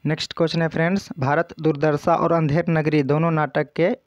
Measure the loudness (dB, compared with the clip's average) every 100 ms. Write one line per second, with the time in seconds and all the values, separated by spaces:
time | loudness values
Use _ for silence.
0 | -4 -4 -6 -2 -2 0 -2 0 -2 -2
1 | -6 -4 0 0 -2 -2 -2 0 0 0
2 | 0 2 2 2 2 0 0 0 2 0
3 | 2 2 2 0 0 -2 -4 -2 -2 -2